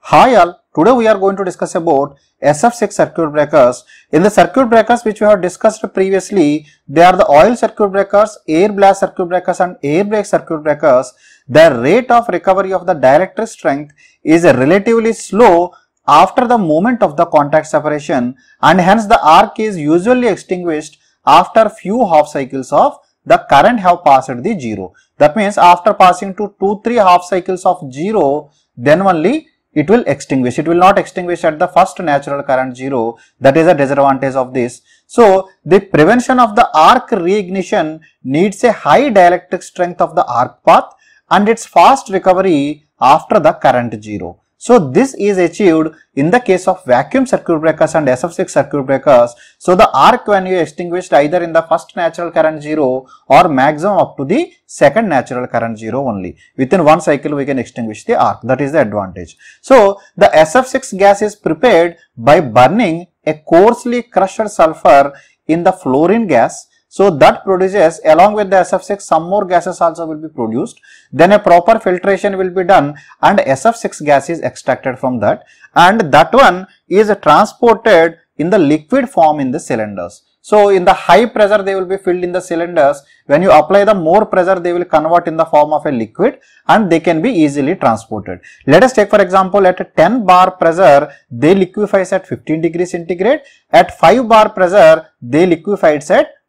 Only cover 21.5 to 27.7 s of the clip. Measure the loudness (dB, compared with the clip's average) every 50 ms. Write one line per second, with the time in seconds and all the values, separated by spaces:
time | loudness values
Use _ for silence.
21.5 | 0 0 0 0 -4 -10 -10 -6 -4 -2 -2 2 2 0 0 0 -6 -8 -8 -8
22.5 | -10 -12 -10 -2 0 0 0 0 -2 _ _ _ _ _ _ 0 0 0 2 2
23.5 | 2 4 4 4 0 0 0 -2 -2 0 2 2 2 2 0 -4 -12 -8 -6 -6
24.5 | -8 -6 -8 -10 -10 -10 -12 -16 _ _ _ _ _ _ 0 0 2 0 -4 -4
25.5 | -2 2 4 4 2 4 2 -2 2 4 4 4 4 0 -8 -12 -8 -10 -10 -10
26.5 | _ _ -4 -4 -4 -4 _ -4 -2 2 2 4 2 2 0 -4 -6 -6 -4 -6
27.5 | -8 -2 -2 -2